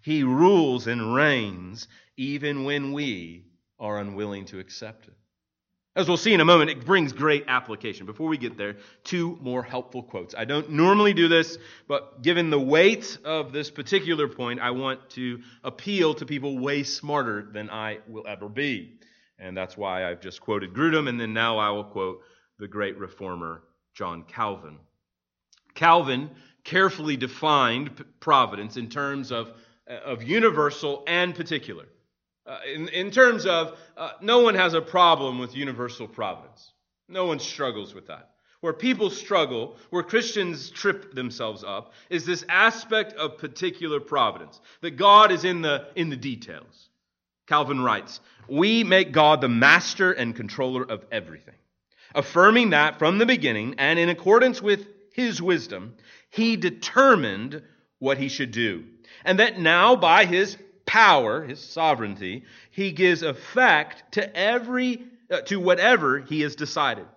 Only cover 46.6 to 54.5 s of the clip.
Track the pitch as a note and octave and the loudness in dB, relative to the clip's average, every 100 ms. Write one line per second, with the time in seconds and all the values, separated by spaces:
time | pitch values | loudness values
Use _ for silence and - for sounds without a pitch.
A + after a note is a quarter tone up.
46.6 | - _ _ _ _ _ _ _ _ D3 | -20 _ _ _ _ _ _ _ _ 0
47.6 | C3+ C3+ B2+ G#2 - - _ _ - C#3 | 0 0 0 0 -4 -20 _ _ -6 0
48.6 | G3 A3+ G3+ F#3+ F3+ D#3 D3+ D3+ C3 A#2 | 2 4 4 4 4 4 6 6 2 4
49.6 | C3+ E3+ F3 - F#3 F3+ A#2 A#2 G#2+ - | 6 6 4 0 0 0 -4 -6 -10 -6
50.6 | B2+ B2+ A#2+ A2 - A2+ E2 D#2 - _ | -4 -4 -6 -10 -8 -10 -10 -20 -20 _
51.6 | _ _ _ _ _ D3 C#3+ E3+ F#3+ A#3 | _ _ _ _ _ -6 0 6 8 6
52.6 | A3+ D3+ D3+ - D#3 G3 A#3+ B3+ C#3 A2 | 4 4 4 2 0 2 2 2 0 -2
53.6 | A2+ C#3+ C#3 E3+ E3+ E3+ F#3 A3+ B3+ | -4 -2 0 2 0 0 4 6 6